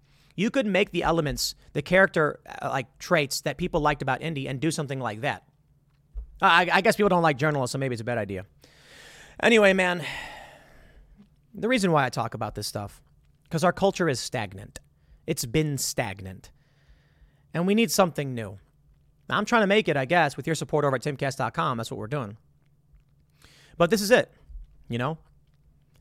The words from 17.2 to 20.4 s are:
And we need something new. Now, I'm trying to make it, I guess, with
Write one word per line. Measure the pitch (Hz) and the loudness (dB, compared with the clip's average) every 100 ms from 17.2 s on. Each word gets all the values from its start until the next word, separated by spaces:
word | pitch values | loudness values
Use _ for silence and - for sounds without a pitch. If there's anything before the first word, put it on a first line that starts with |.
| _ _ _ 160 | _ _ _ -4
And | 180 | 0
we | 208 | 2
need | 226 | 2
something | - 180 143 139 123 | 2 2 0 -6 -6
new. | 104 98 _ _ _ _ _ _ - | -8 -12 _ _ _ _ _ _ -4
Now, | 135 | -4
I'm | 208 | 2
trying | 240 | 2
to | 196 | 4
make | 220 175 | 4 2
it, | 139 | 0
I | 131 | 2
guess, | 175 151 | 2 2
with | - | 0